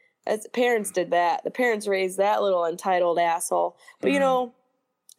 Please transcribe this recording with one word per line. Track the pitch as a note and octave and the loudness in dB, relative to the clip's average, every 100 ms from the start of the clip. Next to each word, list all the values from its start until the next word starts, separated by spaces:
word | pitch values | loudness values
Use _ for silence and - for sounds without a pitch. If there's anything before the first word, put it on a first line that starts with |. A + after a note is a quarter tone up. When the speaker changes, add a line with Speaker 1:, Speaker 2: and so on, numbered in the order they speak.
| _ _ - | _ _ -6
Speaker 1:
That's, | G#3+ - | -6 -4
parents | - B3 A#3 G#3 | -2 0 0 0
did | - F3 | -4 0
that. | F3 F3 D#3 | 2 2 0
The | - | -4
parents | - B3 G#3+ G#3 | -2 0 0 -2
raised | F#3+ F#3 F#3+ | -2 -2 -2
that | G3+ G#3+ | 0 2
little | G3+ F3+ E3+ | 2 0 0
entitled | F3 G3 F3+ F3 E3+ | -2 0 2 2 2
asshole. | E3+ E3 - F3+ E3+ - - - | 0 0 -2 -2 -2 -4 -18 -4
But, | - | 0
you | C#4 | 2
Speaker 2:
Mm. | |
Speaker 1:
know, | C4+ B3+ B3 - _ _ _ _ - | 2 2 -2 -8 _ _ _ _ -20